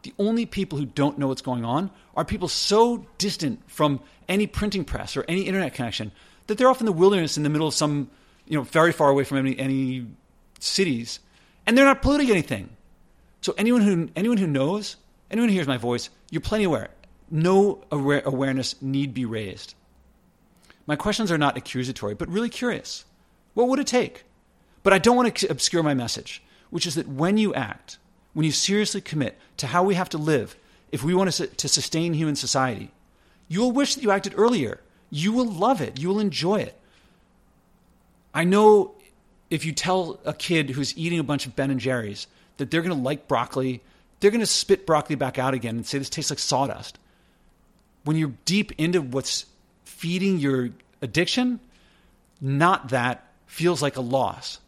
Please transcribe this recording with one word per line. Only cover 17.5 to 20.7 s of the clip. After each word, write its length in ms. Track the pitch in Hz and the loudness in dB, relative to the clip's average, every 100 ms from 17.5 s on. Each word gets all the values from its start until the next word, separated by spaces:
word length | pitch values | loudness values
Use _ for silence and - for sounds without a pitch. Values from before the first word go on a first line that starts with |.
| 190 202 - - | 6 4 0 -6
aware-, 320 | 147 139 143 143 | -2 2 0 0
awareness 540 | 135 135 131 123 - | -2 0 -2 -4 -6
need 320 | 135 135 143 | -4 -2 -2
be 100 | 120 | -4
raised. 500 | 120 113 101 - - - _ _ _ _ _ _ _ _ _ | -6 -6 -8 -12 -18 -20 _ _ _ _ _ _ _ _ _